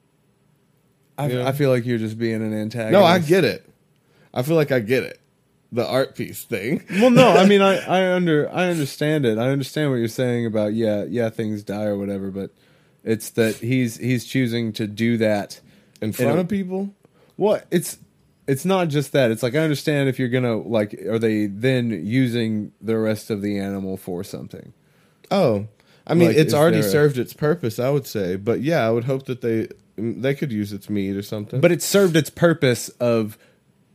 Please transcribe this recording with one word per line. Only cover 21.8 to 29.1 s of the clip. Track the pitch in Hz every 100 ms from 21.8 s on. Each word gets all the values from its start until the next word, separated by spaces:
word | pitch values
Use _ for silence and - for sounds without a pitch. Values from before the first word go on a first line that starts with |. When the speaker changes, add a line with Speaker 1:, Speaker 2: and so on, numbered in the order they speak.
| 120 101
Speaker 1:
using | 87 123 127 120 113 107 101 -
the | 101 113
rest | 110 107 -
of | 107
the | 101 101
animal | 98 98 95 95
for | - 87
something? | 98 - 67 90 - - _ _ _ _ -
Speaker 2:
Oh, | 196 156 104 107 - _ _ -
I | 165
mean, | 170
Speaker 1:
Like, | 151
Speaker 2:
it's | 156
Speaker 1:
is | 147
Speaker 2:
already | 160 165
Speaker 1:
there | 101
a |
Speaker 2:
served | 147 147 127
its | 113
purpose, | - 151 170 117 107
I | 123
would | 143 -
say. | 110 92 95
But | 101 101
yeah, | 127 165 113
I |
would | 117
hope | 117